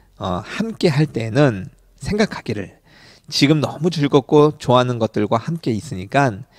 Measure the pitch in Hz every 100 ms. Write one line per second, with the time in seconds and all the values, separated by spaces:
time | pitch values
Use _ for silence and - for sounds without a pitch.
0 | _ - 95 90 - - 226 214 180 139
1 | 156 113 113 123 143 98 - _ _ -
2 | 135 208 196 - - 104 92 - _ -
3 | - - - - 143 156 127 - 175 165
4 | 143 147 - 151 151 - - 123 123 120
5 | 110 - 104 117 160 165 139 107 - 95
6 | 92 139 135 95 -